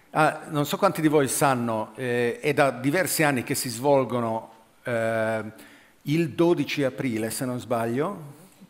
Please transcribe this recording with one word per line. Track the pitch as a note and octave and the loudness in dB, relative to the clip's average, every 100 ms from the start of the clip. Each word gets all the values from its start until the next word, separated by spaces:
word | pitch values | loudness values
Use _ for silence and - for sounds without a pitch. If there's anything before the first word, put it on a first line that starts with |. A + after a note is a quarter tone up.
| - | -6
ah, | D3+ D#3 - - | 2 2 0 -6
non | D3+ C#3+ | -4 -2
so | F#3+ | 2
quanti | G3 E3+ | 2 4
di | D#3 | 4
voi | D3+ C3+ | 4 2
sanno, | - C#3+ B2+ A#2 A2 - - | 2 2 2 0 -2 -6 -6
eh, | B2+ A#2+ A#2+ A2+ | -2 0 0 0
è | D3+ | -2
da | C#3+ C#3 | 2 2
diversi | B2 C3+ F3+ F3+ - | 2 0 0 0 2
anni | D3+ B2+ | 2 2
che | A2 C#3 | -2 -4
si | B2+ | -4
svolgono, | A2+ C#3+ C#3 A#2+ B2 A#2 A2+ - - _ _ | -2 4 4 2 -2 -2 -4 -8 -20 _ _
eh, | - A#2 A2+ A2+ A2 A2 G#2+ - - - _ _ | -4 -2 0 0 0 -2 -6 -12 -20 -20 _ _
il | - D#3+ E3 | -2 0 0
dodici | A2+ E3+ D#3+ C#3+ D3 | 2 2 2 0 -2
aprile, | C3 B2+ C3 A2 A2 | -2 -2 -4 -2 -4
se | - | -4
non | C3 B2 | -4 -6
sbaglio, | G#2+ A#2 A#2 B2 E3+ F#3+ C#3+ - - - | -4 -2 0 -2 -4 -6 -14 -20 -20 -20